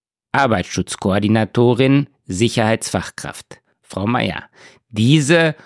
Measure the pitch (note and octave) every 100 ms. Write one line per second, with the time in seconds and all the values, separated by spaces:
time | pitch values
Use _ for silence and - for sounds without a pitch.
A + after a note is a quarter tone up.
0 | _ _ _ C#3 C3+ G2 - - - -
1 | G2 G2+ G#2 A2 G#2+ - A#2+ A#2 C3 C#3
2 | C#3 _ - F#2 A#2 B2 A2 A2+ - F#2
3 | - - C#2 - - - _ _ - F#2
4 | G#2 B2 G#2+ - - _ - _ _ G#2
5 | A#2 D#3 C3+ E3+ D#3+ -